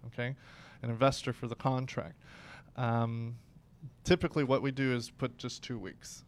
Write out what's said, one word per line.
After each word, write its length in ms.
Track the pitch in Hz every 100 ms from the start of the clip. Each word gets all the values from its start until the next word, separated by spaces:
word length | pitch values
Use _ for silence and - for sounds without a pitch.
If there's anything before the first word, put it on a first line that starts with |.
| 117
okay? 260 | - 123 139 - - - -
An 80 | 120
investor 440 | 113 135 131 -
for 140 | 120 120
the 80 | 117
contract. 600 | 135 127 131 - 82 - - - - - - -
Um, 580 | 123 117 117 117 117 117 - - - - 151 -
typically, 400 | - 180 175 156
what 180 | 135 135
we 100 | 139
do 220 | 131 135 123
is 140 | 117
put 280 | - 131 -
just 260 | 123 -
two 140 | - 120
weeks 460 | 92 - - -